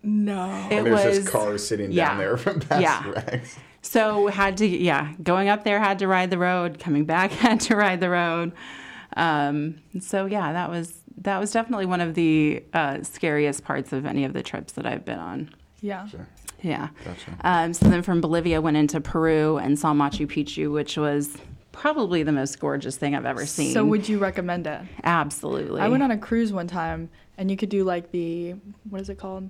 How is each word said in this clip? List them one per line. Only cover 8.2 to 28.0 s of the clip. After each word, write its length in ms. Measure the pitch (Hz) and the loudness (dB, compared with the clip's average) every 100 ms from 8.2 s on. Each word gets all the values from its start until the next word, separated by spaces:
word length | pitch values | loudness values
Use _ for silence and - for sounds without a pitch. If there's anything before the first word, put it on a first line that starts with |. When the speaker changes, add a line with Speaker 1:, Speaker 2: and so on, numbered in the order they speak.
| 175 165 170 170 - - - - - - | 2 0 -2 -6 -16 -16 -16 -18 -12 0
Speaker 2:
Um, 640 | 165 151 143 147 151 156 _ 185 | 2 2 2 0 -4 -8 _ -12
so 280 | - 196 196 | -4 -2 0
yeah, 260 | 208 165 | -2 -2
that 160 | 165 175 | -2 -4
was, 300 | 170 170 - - - | -6 -8 -12 -20 -8
that 180 | 196 190 | -4 -2
was 120 | 208 | 0
definitely 360 | 226 226 226 185 | -2 -2 -2 -2
one 140 | 180 | 0
of 120 | 170 | 0
the, 500 | 160 165 156 151 147 - | 2 4 4 4 0 -2
uh, 300 | 170 147 139 | -2 0 -4
scariest 640 | - - 165 147 147 143 | -8 -4 0 2 2 0
parts 300 | - 139 131 | -4 -6 -4
of 120 | 135 143 | -4 -2
any 200 | 139 135 | -2 -2
of 80 | |
the 100 | 127 | -4
trips 300 | 127 - - | -8 -10 -10
that 120 | - - | -8 -6
I've 200 | - - | -6 -8
been 120 | - | -10
on. 320 | 85 113 151 - - _ | -8 -8 -10 -14 -20 _
Speaker 1:
Yeah. 260 | 208 190 208 | -10 -8 -12
Speaker 3:
Sure. 200 | - - - - - | -16 -18 -18 -20 -8
Speaker 2:
Yeah. 280 | 180 - 151 - | -6 -4 -6 -10
Speaker 3:
Gotcha. 280 | - - - - | -14 -12 -14 -4
Speaker 2:
Um, 320 | 175 175 170 | 2 2 2
so 160 | 170 202 | 6 6
then 140 | 175 | 6
from 180 | 180 170 | 4 2
Bolivia, 400 | 165 170 170 160 | 2 2 2 2
went 160 | 160 151 | 4 4
into 240 | 147 160 | 4 2
Peru 560 | 151 160 160 156 156 160 | -2 2 4 4 4 2
and 220 | 127 143 | 2 2
saw 120 | 160 | 4
Machu 360 | 147 143 - 147 | 4 2 0 -4
Picchu, 440 | - 143 - 151 | -2 -4 -4 -2
which 260 | 147 147 - | -2 -2 -2
was 380 | 147 143 143 - - - _ | 0 0 -2 -8 -18 -20 _
probably 500 | - 294 302 202 175 | -4 -2 0 0 0
the 100 | 151 | 2
most 280 | 143 135 - | 0 -2 -4
gorgeous 360 | 147 139 131 135 | -4 -2 -6 -4
thing 200 | 143 139 | -2 -2
I've 100 | 120 | -4
ever 220 | 131 143 | -4 -6
seen. 260 | - 139 | -4 -2
Speaker 1:
So 100 | 220 | 2
would 240 | 214 214 208 | 2 2 0
you 120 | 208 | 0
recommend 480 | 190 190 180 175 156 | 0 -2 -4 -4 -4
it? 140 | 147 185 - | -8 -12 -4
Speaker 2:
Absolutely. 800 | - 170 147 - 147 135 - - | 0 2 0 -4 -4 -4 -4 -2
Speaker 1:
I 60 | 202 | 2
went 160 | 254 | 2
on 80 | 277 | 2
a 60 | 214 | 0
cruise 340 | - 233 226 | 0 0 0
one 140 | 196 170 | -2 -6
time, 420 | 180 165 160 165 - - - | -4 -4 -6 -10 -16 -20 -6
and 100 | 190 | -4
you 80 | 196 | -2
could 120 | 208 | -2
do, 140 | 196 | 0
like, 280 | 190 175 | 0 -2